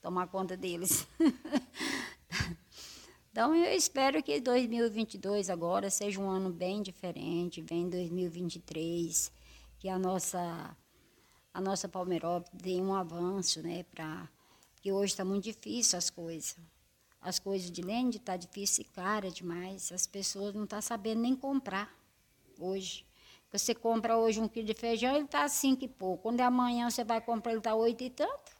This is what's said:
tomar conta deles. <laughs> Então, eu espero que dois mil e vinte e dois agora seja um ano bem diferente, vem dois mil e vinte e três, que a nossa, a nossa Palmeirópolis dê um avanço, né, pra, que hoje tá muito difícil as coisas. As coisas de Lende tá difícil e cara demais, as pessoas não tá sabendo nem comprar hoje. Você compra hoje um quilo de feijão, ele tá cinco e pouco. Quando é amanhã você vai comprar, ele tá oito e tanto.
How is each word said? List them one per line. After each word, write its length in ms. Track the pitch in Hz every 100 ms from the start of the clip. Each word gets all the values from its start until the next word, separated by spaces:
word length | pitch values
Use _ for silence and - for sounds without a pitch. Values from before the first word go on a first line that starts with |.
tomar 260 | 170 180 180
conta 280 | 190 185 185
deles. 500 | 185 170 185 - - -
<laughs> 0 | 320 - - 277 - - - - - - - - - 165 _ - - - - - _
Então, 240 | 226 247
eu 180 | 330 349
espero 480 | 370 - 269 269 302
que 200 | 294 294
dois 260 | 247 247 240
mil 180 | 233
e 60 | 233
vinte 240 | 214 220
e 40 | 196
dois 300 | 190 208 185
agora 420 | 170 170 190 196
seja 300 | - 208 196
um 80 | 196
ano 220 | 190 190
bem 320 | 170 180 208
diferente, 800 | 196 - 180 170 - 170 175 170
vem 260 | 160 170 180
dois 220 | 180 170
mil 160 | 180 180
e 20 |
vinte 280 | 170 175 170
e 20 |
três, 720 | - 160 165 170 165 165 - - - - - -
que 100 | 190
a 80 | 185
nossa, 800 | 185 185 180 180 175 165 - 160 _ _ _ _ _ _ _
a 60 | 185
nossa 280 | 190 196 190
Palmeirópolis 600 | 190 180 170 165 175 175 185
dê 200 | 185 180
um 120 | 190
avanço, 680 | 196 170 170 180 196 180 160
né, 220 | 160 175 175
pra, 360 | - 156 160 170 _ _ _ _ _
que 80 | 196
hoje 240 | 196 202
tá 100 | -
muito 200 | 185 196
difícil 520 | 208 214 208 233 226 175
as 140 | 165
coisas. 460 | - 165 160 - - 165 _ _ _ _ _
As 180 | 185 180
coisas 320 | 196 196 175
de 100 | 175
Lende 380 | 175 233 254 214
tá 180 | - 180
difícil 460 | 175 208 202 -
e 100 | -
cara 380 | - 185 214 190
demais, 600 | 170 175 170 185 190 -
as 120 | 180
pessoas 480 | - 196 196 196 202
não 140 | 202 208
tá 140 | 208
sabendo 400 | - 202 214 220
nem 160 | 240 262
comprar 580 | 269 277 233 190 208 - _ _ _ _ _ -
hoje. 480 | 175 190 185 - - _ - - _
Você 200 | 202 -
compra 460 | 226 226 226 226 226
hoje 220 | 226 214
um 80 | 220
quilo 180 | 233 214
de 80 |
feijão, 400 | 214 233 226 247
ele 140 | 285 285
tá 200 | 285 285
cinco 360 | - 269 262
e 40 | 254
pouco. 360 | - 185 180
Quando 160 | 220 240
é 40 |
amanhã 460 | 247 247 247 240 240
você 140 | 233
vai 160 | 226 226
comprar, 320 | 226 226 226
ele 80 | 226
tá 140 | 220 220
oito 260 | 233 233
e 80 | 254
tanto. 400 | 254 359 571 - -